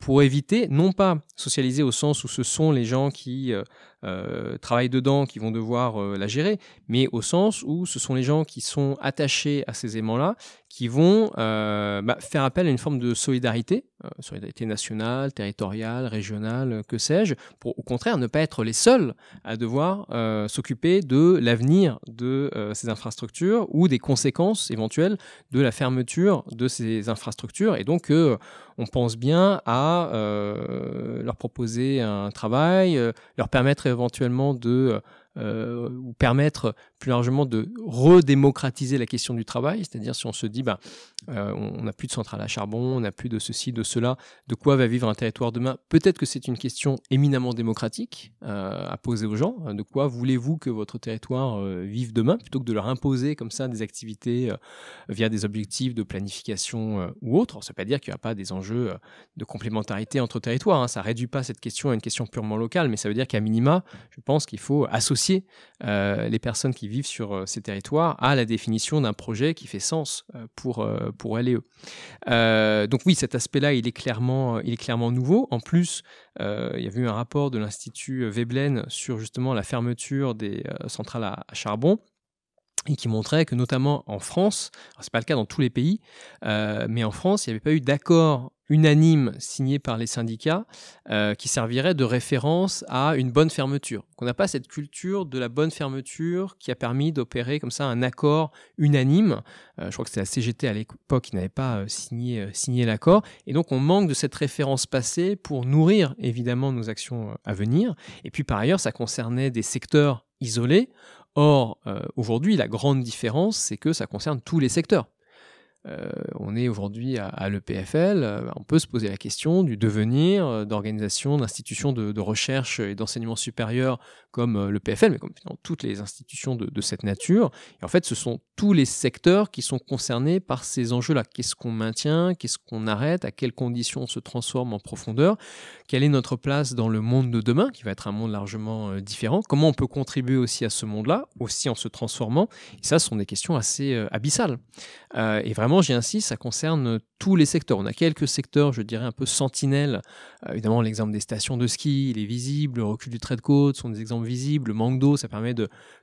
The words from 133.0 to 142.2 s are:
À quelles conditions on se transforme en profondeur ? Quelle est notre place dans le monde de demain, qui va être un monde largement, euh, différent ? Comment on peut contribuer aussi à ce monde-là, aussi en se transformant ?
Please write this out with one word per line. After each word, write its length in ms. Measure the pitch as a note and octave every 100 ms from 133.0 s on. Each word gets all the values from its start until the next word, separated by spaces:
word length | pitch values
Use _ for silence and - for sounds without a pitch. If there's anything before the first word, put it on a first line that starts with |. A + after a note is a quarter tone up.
| C#3+ F3+
À 60 | -
quelles 220 | - B2+
conditions 500 | - B2 A#2+ A#2 C#3
on 40 | B2
se 140 | A2+
transforme 520 | - A#2+ - B2+ B2
en 60 | G#2
profondeur ? 580 | - A2 - A2+ E3 G#3+ - - - - -
Quelle 140 | C3
est 60 | D3
notre 280 | C#3 - B2
place 380 | C#3+ C#3+ C#3
dans 140 | A#2+ A2+
le 120 | A2
monde 300 | A2 B2+ B2+
de 100 | A#2
demain, 300 | G#2+ B2+ C4
qui 120 | -
va 80 | G#2+
être 180 | G2 G#2+
un 40 |
monde 180 | G#2 A2+
largement, 600 | G#2 G2+ G#2+ G#2+ A2 G#2
euh, 100 | G2
différent ? 420 | G2 - A2 F3 G#3+
Comment 200 | C#3+ D#3
on 40 |
peut 140 | - C3
contribuer 500 | C#3+ C3 C3+ B2 C3
aussi 280 | B2 -
à 60 | A2+
ce 160 | - A2
monde-là, 400 | G#2+ G#2+ G3+ D4 -
aussi 280 | A#2 - C#3+
en 60 |
se 140 | A2+ A2+
transformant ? 600 | - A2+ -